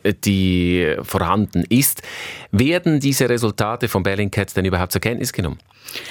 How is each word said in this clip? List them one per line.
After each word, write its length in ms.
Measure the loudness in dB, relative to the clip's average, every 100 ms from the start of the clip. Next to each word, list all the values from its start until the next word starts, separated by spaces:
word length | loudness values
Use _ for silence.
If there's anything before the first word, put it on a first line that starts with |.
| -2 0
die 720 | 0 2 2 2 2 2 0 -2
vorhanden 600 | -2 -2 0 0 0 -2 2
ist? 320 | 2 2 -2 -10 -14 -14 -14 -2
Werden 480 | 2 2 2 2 2
diese 280 | 2 2 2
Resultate 600 | 2 0 0 -2 -2 -2
von 140 | 0
Bellingcat 540 | 0 0 -2 -2 -2 0
denn 80 |
überhaupt 280 | 0 0 0
zur 100 | -2
Kenntnis 320 | -2 -4 -6
genommen? 240 | -4 -6 -6 _ _ -16 -14 -14